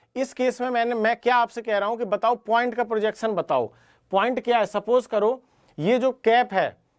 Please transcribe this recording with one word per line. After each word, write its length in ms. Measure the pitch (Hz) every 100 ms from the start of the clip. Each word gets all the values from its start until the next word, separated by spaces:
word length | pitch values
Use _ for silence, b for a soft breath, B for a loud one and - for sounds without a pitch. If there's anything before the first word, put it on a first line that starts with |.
| b 247
इस 180 | 262
केस 280 | - 254 240
में 80 | 254
मैंने, 260 | 240 233 233
मैं 200 | 220 226
क्या 200 | 240 247
आपसे 260 | 233 240
कह 160 | 220 208
रहा 120 | 202
हूं 80 | 226
कि 80 | 226
बताओ 300 | 202 226 240
पॉइंट 400 | 214 226 247 226
का 80 |
प्रोजेक्शन 480 | 226 220 214 208 220
बताओ, 400 | 185 - 135 113 b b b b
पॉइंट 280 | 190 226 254
क्या 180 | 240 240
है? 80 | 196
सपोज 400 | 208 202 247 -
करो 360 | 214 214 254 b b b b
ये 200 | 165 247
जो 120 | 254
कैप 420 | 254 220 233 247
है, 240 | 190 139 - _